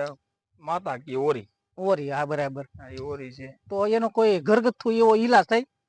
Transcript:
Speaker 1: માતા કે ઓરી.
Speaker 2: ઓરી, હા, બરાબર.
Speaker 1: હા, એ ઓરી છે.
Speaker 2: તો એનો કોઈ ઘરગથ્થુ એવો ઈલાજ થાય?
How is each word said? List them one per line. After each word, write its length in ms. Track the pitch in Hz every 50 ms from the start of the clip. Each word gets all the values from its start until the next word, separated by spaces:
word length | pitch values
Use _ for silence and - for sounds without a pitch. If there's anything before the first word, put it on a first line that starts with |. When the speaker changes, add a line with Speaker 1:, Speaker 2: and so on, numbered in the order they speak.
| 143 147 139 - _ _ _ _ _ _ _ _
Speaker 1:
માતા 380 | 151 156 165 185 190 170 131
કે 180 | 123 147 151 127
ઓરી. 340 | 131 139 151 143 120 104 - _ _ _ _ _ -
Speaker 2:
ઓરી, 320 | 185 196 190 156 143 139
હા, 140 | 139 143 147
બરાબર. 420 | 143 151 143 143 139 135 139 139 - - -
Speaker 1:
હા, 100 | 135 127
એ 80 | 131
ઓરી 360 | 131 131 147 143 143 135 127 127
છે. 260 | 135 135 135 135 _ _ -
Speaker 2:
તો 160 | 202 196 202
એનો 220 | 214 220 226 226 220
કોઈ 320 | - 233 226 220 202 175
ઘરગથ્થુ 500 | 139 208 214 240 226 240 220 - - 233
એવો 260 | 226 226 226 226 220
ઈલાજ 280 | 220 226 240 247 208 180
થાય? 200 | - 220 233 262 - _ _ _